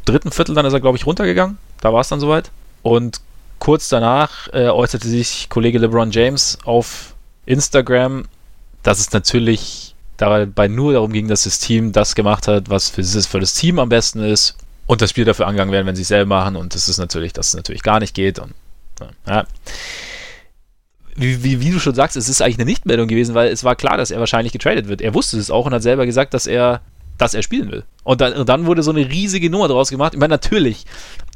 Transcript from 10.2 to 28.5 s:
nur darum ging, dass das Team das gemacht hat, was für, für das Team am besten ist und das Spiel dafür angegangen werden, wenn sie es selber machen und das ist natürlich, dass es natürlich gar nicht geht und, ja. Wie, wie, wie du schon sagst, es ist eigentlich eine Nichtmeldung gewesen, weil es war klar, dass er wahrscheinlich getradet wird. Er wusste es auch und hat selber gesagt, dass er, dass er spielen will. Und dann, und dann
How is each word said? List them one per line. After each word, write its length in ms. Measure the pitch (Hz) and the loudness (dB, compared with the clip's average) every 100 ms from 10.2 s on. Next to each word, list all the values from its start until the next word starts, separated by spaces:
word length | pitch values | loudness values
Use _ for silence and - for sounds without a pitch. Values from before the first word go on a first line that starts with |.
| 104 107 101 98 101 | 2 2 2 2 2
nur 240 | 113 143 | 2 2
darum 200 | 135 107 | 2 2
ging, 140 | 107 107 | 0 0
dass 160 | 104 | 0
das 140 | - - | -2 -4
Team 340 | - 113 113 | 0 0 2
das 220 | 104 104 | 2 2
gemacht 340 | - 104 104 - | 2 2 2 2
hat, 200 | 104 90 | 0 2
was 200 | 98 - | -2 0
für, 120 | - | -2
für 380 | 92 101 92 98 | 0 0 0 0
das 140 | 95 | -2
Team 240 | - 165 175 | 0 2 2
am 100 | 123 | 4
besten 320 | 117 110 110 | 2 2 -2
ist 340 | 107 107 - - - - - | 0 2 0 -2 -14 -8 0
und 140 | 117 | 2
das 100 | 107 | 2
Spiel 140 | - | 2
dafür 220 | 113 107 98 | 2 2 0
angegangen 260 | 101 98 | 0 0
werden, 140 | 98 95 | 0 0
wenn 100 | 92 | -2
sie 60 | |
es 60 | 92 | 0
selber 200 | 101 101 | 2 4
machen 200 | 98 95 95 | 2 0 -4
und 180 | 85 | -6
das 140 | 95 - | -4 -2
ist 100 | 92 | -2
natürlich, 340 | 87 85 85 | -4 -4 -6
dass 160 | - - | -2 -2
es 60 | |
natürlich 280 | 80 87 82 | -2 -6 -4
gar 160 | 107 107 | 2 2
nicht 160 | 104 | 2
geht 240 | - 95 - | 0 -2 -2
und, 140 | - - - - - - - - - | -8 -16 -18 -18 -14 -14 -14 -12 -2
ja. 180 | 101 - - - - - - - - - - - _ _ _ _ _ - - | -2 -2 -8 -12 -12 -12 -14 -14 -16 -16 -20 -20 _ _ _ _ _ -14 -6
Wie, 260 | 127 127 | -2 0
wie, 160 | 131 127 | 0 0
wie 100 | 139 | 0
du 80 | 180 | 0
schon 160 | 147 | 0
sagst, 220 | 123 135 135 | 0 0 -2
es 120 | 135 | -2
ist 120 | 131 | 0
eigentlich 180 | 123 117 | 0 0
eine 60 | 120 | 0
Nichtmeldung 400 | 226 - 117 113 | 0 0 0 2
gewesen, 260 | 113 117 | 0 2
weil 160 | 117 117 | 2 2
es 140 | 117 | 2
war 120 | 123 120 | 0 0
klar, 200 | - - | 0 0
dass 140 | - | -2
er 80 | 110 | -2
wahrscheinlich 320 | 113 117 120 | -2 0 -2
getradet 360 | - - - 101 | -2 0 0 -2
wird. 120 | 98 | -4
Er 100 | 110 | -2
wusste 260 | 123 269 110 | -2 -2 -4
es 120 | - | -2
auch 160 | 117 131 | 0 0
und 80 | |
hat 80 | 123 | 0
selber 240 | 113 131 123 | 2 2 2
gesagt, 260 | 120 139 | 0 0
dass 120 | 127 - | -2 -2
er, 340 | 120 123 120 - - - - | 2 2 0 -6 -20 -16 -2
dass 160 | 120 | -2
er 80 | 104 | 0
spielen 280 | 101 247 104 | -2 -2 -4
will. 100 | 107 - - | -8 -12 -8
Und 160 | - 127 | -2 2
dann, 120 | 127 | 2
und 160 | 139 | 2
dann 160 | 123 | 2